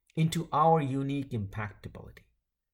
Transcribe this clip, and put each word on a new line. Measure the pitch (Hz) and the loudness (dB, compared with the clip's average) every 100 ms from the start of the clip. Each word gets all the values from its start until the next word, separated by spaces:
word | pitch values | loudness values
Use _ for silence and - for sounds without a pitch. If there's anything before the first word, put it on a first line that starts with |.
| _ - | _ 0
into | 160 165 156 | 0 0 -2
our | 143 160 165 | 4 6 6
unique | 143 135 139 139 139 | 2 -2 -2 -4 -4
impactability, | 120 98 104 104 - - - - - _ _ _ _ _ | -4 -6 -6 -10 -10 -16 -16 -20 -20 _ _ _ _ _